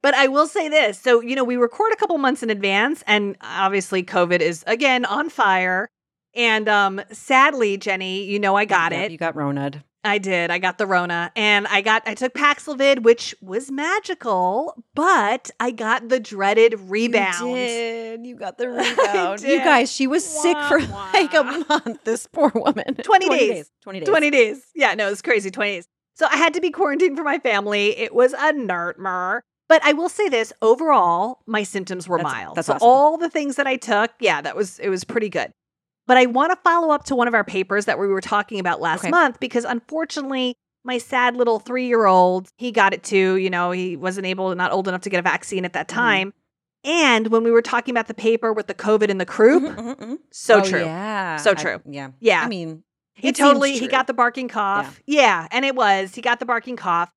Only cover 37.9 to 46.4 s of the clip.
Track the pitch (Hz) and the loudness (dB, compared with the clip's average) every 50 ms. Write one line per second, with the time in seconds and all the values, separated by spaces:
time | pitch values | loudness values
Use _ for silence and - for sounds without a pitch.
37.9 | 208 - 196 202 196 190 185 - 208 208 208 - 226 202 185 180 170 - - 170 | -2 -2 0 0 0 -2 -2 -2 -2 -2 -2 -2 -6 -4 -2 -2 -2 -2 -2 -2
38.9 | 160 185 - 180 320 349 330 277 233 _ - 240 - 247 240 - 247 233 _ - | -2 -2 -2 0 2 2 2 2 0 _ -10 -4 -4 -4 -4 -2 -6 -6 _ -8
39.9 | 302 311 330 311 - 302 277 269 269 262 254 247 240 _ _ _ _ _ _ 247 | -6 -6 -6 -6 -6 -8 -8 -6 -4 -4 -4 -4 -6 _ _ _ _ _ _ -6
40.9 | 254 240 233 - - 254 247 247 240 247 247 233 226 214 - - 247 254 254 247 | -6 -6 -6 -4 -2 0 0 0 2 0 0 0 0 -2 -2 -6 -6 -4 -2 0
41.9 | 240 226 220 196 190 185 180 180 185 185 190 - _ _ 240 247 214 226 202 196 | 2 4 4 6 6 6 6 6 4 0 -4 -8 _ _ -10 -4 2 2 2 2
42.9 | 190 202 _ - 214 190 190 185 185 190 190 190 185 175 175 175 180 185 185 185 | 2 -2 _ 0 2 2 2 4 2 0 -2 -2 -2 -2 -2 -2 -2 -4 -6 -6
43.9 | 170 143 175 185 185 196 190 185 185 185 190 185 180 175 180 180 - 190 190 196 | -8 -6 -6 -6 -6 -6 -6 -6 -4 -4 -4 -4 -2 -2 -2 -2 -2 -2 -2 -2
44.9 | 180 185 185 202 196 180 175 185 147 170 - - 208 185 185 180 - - 156 - | -6 -6 -6 -4 -4 -2 0 0 -2 -2 -6 -6 -8 -6 -6 -6 -6 -6 -8 -6
45.9 | 185 220 240 233 208 190 190 196 - _ | -4 -2 0 2 2 0 0 -4 -10 _